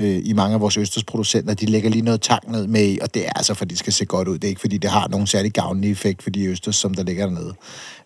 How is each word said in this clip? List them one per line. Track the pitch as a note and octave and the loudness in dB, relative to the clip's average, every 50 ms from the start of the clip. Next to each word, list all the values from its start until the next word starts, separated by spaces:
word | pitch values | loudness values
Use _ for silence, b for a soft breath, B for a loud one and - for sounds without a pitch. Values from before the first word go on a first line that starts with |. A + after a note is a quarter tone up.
| G#2+ | 0
øh, | G2+ F#2+ F#2 - | 2 2 2 0
i | - A2 | 2 2
mange | G#2 G2 G2+ A2 | 2 4 4 2
af | A2 | 2
vores | G#2 G#2 G2 | 2 2 2
østersproducenter, | G#2 G#2 G2+ - - G#2+ - - A2 G#2 - - A2 - G#2+ G#2 | 0 0 0 -2 -4 -4 -2 -4 -2 -2 2 0 0 2 0 -2
de | - A2 | 0 2
lægger | G#2+ A2 A2 G2+ A2+ | 2 2 4 4 4
lige | A2 A2+ A2 | 2 4 2
noget | A#2 A2+ G#2+ | 2 2 2
tang | - - A#2 - - A2+ | 2 2 0 0 0 -4
ned | A#2 A2 G2 | -4 -2 0
med | G2+ A2+ G#2+ G#2 | 2 4 4 4
i, | G2+ G2 - | 4 4 0
og | - - - | -2 -4 -2
det | A2 F2+ | -2 -4
er | - - | -2 -2
altså, | - - - G2+ | -2 -2 -2 -2
for | - G#2 | -2 -4
de | F2 E2+ | -6 -6
skal | - - - G2+ | -4 -2 -2 0
se | - G#2+ | 0 0
godt | - - F#2 - | 0 0 0 0
ud. | F#2+ F#2 | 0 -2
Det | D2+ - | -2 -2
er | G2+ | -4
ikke, | G2 - | -4 -2
fordi | - A2 G2+ | -2 -2 -2
det | G2 F2+ G2 | 0 0 2
har | F#2 - - | 2 2 2
nogen | F2+ F#2 G2 G#2 | 2 0 0 0
særlig | G#2 - G2+ G2 G#2+ G#2 | 2 2 2 2 2 0
gavnlig | - F2+ F2 F2+ G2 G2 G#2 | -2 -2 -2 -2 0 0 0
effekt | G2 - - G#2 F#2+ - - | 0 2 0 -2 -2 0 -6
for | - | -4
de | F#2+ G2+ G2 | -2 0 0
østers, | F#2 F#2 F2+ - G#2+ G#2 | -2 -2 -4 -4 -2 -2
som | - - G2 F#2+ | 0 0 0 -2
der | F#2+ F#2 | -2 -2
ligger | F2+ F2 F2+ G2+ | -4 -2 -2 -2
dernede. | F#2+ F2+ E2 E2 E2+ F#2+ B B B B B B B B B B | -2 -4 -4 -6 -8 -10 B B B B B B B B B B